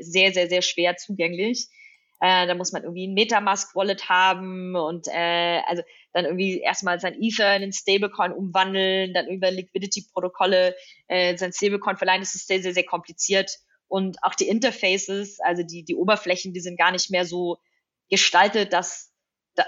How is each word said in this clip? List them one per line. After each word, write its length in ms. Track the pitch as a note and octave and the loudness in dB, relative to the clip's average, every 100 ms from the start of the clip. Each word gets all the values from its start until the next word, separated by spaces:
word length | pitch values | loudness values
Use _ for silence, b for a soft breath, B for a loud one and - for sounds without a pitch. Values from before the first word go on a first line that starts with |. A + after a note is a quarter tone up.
sehr, 320 | E3 F3+ F#3+ | -2 4 4
sehr, 160 | F3+ F3 | 4 2
sehr 140 | F3+ | 2
schwer 340 | F3+ - F3 F3 | 0 0 0 0
zugänglich. 720 | - G3 E3+ F3 G#3+ B3 - b b b b _ | -8 -4 -2 0 -2 -2 -6 b b b b _
Äh, 260 | F3+ F#3 F3+ | 2 4 2
da 80 | |
muss 180 | F3 F#3 | -2 -4
man 120 | F3 | -6
irgendwie 220 | - F3 F#3+ | -8 -8 -2
ein 40 | |
Metamask-Wallet 920 | F#3+ A3 A3 G3+ G3 - F#3+ G3 F#3+ - | 0 2 2 2 -2 -2 -2 -2 -2 2
haben 640 | F3+ F#3+ F3+ F#3 F#3 F3+ F3+ | 4 4 2 -4 -8 -4 -2
und, 320 | D#3 E3+ - | -2 -4 -6
äh, 520 | E3+ E3+ E3+ E3+ E3+ - | -2 0 2 2 0 -2
also 160 | F3 - b b | -4 -6 b b
dann 140 | F3 D#3 | -2 -2
irgendwie 340 | F3+ F#3+ F#3 | -2 -2 0
erstmal 400 | - F3+ F#3+ F3 | -2 -2 -2 -2
sein 200 | F#3 - | -4 -2
Ether 360 | A3 A3 G3+ G3 | -2 2 2 2
in 80 | |
einen 80 | G3 | 0
Stablecoin 600 | F#3+ - G3 G3+ - F#3 | -4 2 2 2 0 -2
umwandeln, 800 | - F#3+ F#3 F#3+ F#3+ F#3+ F#3+ F#3+ | -2 -2 0 2 2 2 2 0
dann 140 | F3+ C#3 | -2 -4
über 240 | F#3 F#3 | -2 0
Liquidity-Protokolle, 1300 | F#3+ F#3 F#3+ G3 G#3 - - F3+ - F#3+ F#3 F3+ F#3 B B _ | -2 -6 -6 -4 -6 -6 -6 -6 0 2 4 4 0 B B _
äh, 280 | F3+ F3+ F3 | 0 0 0
sein 160 | F3+ | -4
Stablecoin 440 | - G3+ G3+ G3+ F#3+ | -2 0 0 -2 0
verleihen. 260 | F#3 F#3+ | 0 0
Das 140 | F#3+ - | -2 -10
ist 100 | - | -2
sehr, 160 | F#3+ | -2
sehr, 100 | F#3 | 0
sehr 140 | F3+ F3 | -2 -2
kompliziert. 720 | E3+ - D#3+ D#3 F#3 F#3+ - _ _ _ | -4 -6 -6 0 0 0 -8 _ _ _
Und 340 | F#3+ F#3+ F#3 | -2 -2 -2
auch 140 | - - | -2 0
die 100 | - | 0
Interfaces, 920 | G#3+ A#3 A3+ F#3+ F#3+ F#3+ G3 G3+ - | 2 0 0 0 0 -2 -6 -6 -4
also 240 | - F3 | -2 -2
die, 200 | E3+ E3+ | -4 -10
die 120 | D#3+ E3 | -6 -2
Oberflächen, 580 | F#3 G#3 F3 F3+ F#3+ | 2 2 0 -4 -4
die 60 | F3+ | -8
sind 180 | F3 F3 | -8 0
gar 140 | E3+ | 0
nicht 180 | F#3 - | 2 -2
mehr 160 | F#3 F3 | -2 -2
so 320 | F3 F3 E3+ _ _ _ _ _ | -2 -4 -4 _ _ _ _ _
gestaltet, 640 | F#3+ - - G3+ G#3+ G3+ | 2 4 6 6 4 2
dass 400 | F3+ F3+ - - _ _ _ _ | 0 -2 -10 -18 _ _ _ _
da, 100 | - | -2